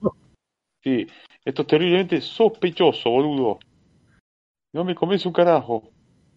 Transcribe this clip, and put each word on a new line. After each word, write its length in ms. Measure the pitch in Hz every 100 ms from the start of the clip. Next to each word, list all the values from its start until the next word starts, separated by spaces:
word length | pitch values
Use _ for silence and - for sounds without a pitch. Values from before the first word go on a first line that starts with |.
| 208 - _ _ _ _ _ _
Sí, 240 | 135 123 - - - _
esto 180 | - 135
es 60 | 147
terriblemente 520 | 151 175 175 185 160
sospechoso, 920 | - - 226 220 185 165 165 - 120
boludo. 480 | 123 147 143 120 98 _ _ _ _ _ _ _ _ _ _ _
No 120 | 147
me 100 | 180
convence 340 | 170 165 196 180
un 60 |
carajo. 560 | 170 175 156 113 113 - _ _ _ _